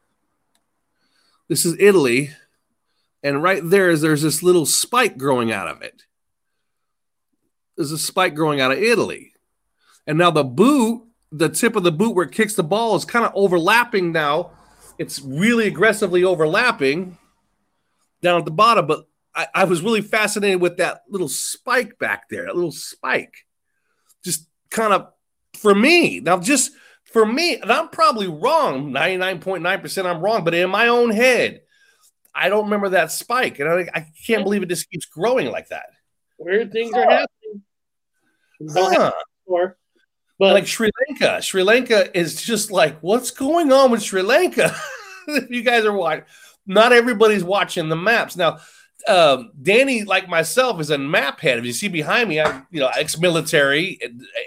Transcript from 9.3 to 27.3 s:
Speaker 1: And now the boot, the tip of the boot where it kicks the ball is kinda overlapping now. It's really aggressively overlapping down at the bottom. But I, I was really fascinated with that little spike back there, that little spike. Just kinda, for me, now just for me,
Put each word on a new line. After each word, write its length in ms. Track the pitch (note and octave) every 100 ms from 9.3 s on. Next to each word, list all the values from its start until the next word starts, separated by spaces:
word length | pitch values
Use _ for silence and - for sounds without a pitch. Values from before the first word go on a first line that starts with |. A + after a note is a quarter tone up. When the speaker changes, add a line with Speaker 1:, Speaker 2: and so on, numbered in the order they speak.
| _ _ _ _ _ _ _ -
Speaker 1:
And 120 | D#3
now 140 | F3
the 120 | D#3
boot, 600 | C3+ B2 A#3+ D4 A3 A3 _ _ _
the 180 | D#3 D#3
tip 260 | D#3 A#3 G#3+
of 80 |
the 80 | F3
boot 240 | D3+ A3+ F3+
where 100 | D#3
it 60 |
kicks 220 | - G#3+ -
the 80 |
ball 320 | D#3 G3+ A#3 E3+
is 100 | -
kinda 260 | A#3+ A3
overlapping 800 | G3 G3 F3 F3 A3+ A#3 G#3 F3
now. 400 | D#3+ D3 D#3 F3 _ _ _ - -
It's 220 | D#3 -
really 460 | C3+ C#3 A3 A#3 G3+
aggressively 560 | D3 G#3+ G3+ G3+ F3+
overlapping 920 | F#3 E3 D#3 G3 B3 - C3+ D#3 F#3 E3+ _ _ _ _ _ _ _ _ _ _
down 180 | F3 F3
at 60 | D#3+
the 60 |
bottom. 340 | D#3 A3+ G#3+ D#3
But 220 | D3+ - _ _
I, 140 | - - E3+
I 80 |
was 180 | F#3 E3+
really 200 | G3+ A3
fascinated 600 | G#3 A3 G#3 G#3+ G3+ F#3
with 160 | F3 F3
that 260 | D#3+ - -
little 200 | F#3+ D3+
spike 680 | - - - - B3+ G#3 -
back 320 | A2+ G2+ -
there, 160 | G2+ F2+
that 100 | F3
little 160 | E3+
spike. 720 | - - - - - - - _ _ _ _ _ _ _ _
Just 240 | F3+ D#3 _ _ -
kinda, 400 | - A3 F#3 - _ _ _ _ -
for 160 | G#3+
me, 460 | G3+ C4+ F4 F3+ F2
now 180 | D#3+ F#3
just 320 | F3+ C#4+ - - _ _ _
for 200 | A3+
me, 320 | G#3+